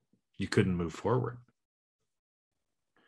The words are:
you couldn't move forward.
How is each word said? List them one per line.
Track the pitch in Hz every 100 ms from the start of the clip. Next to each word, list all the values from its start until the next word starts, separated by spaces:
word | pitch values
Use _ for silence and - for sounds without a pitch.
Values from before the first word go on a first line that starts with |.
| _ _ _ -
you | 95
couldn't | - 92 87
move | 82
forward. | - 101 127 - - - _ _ _ _ _ _ _ _ _ _ _ _ _ _ _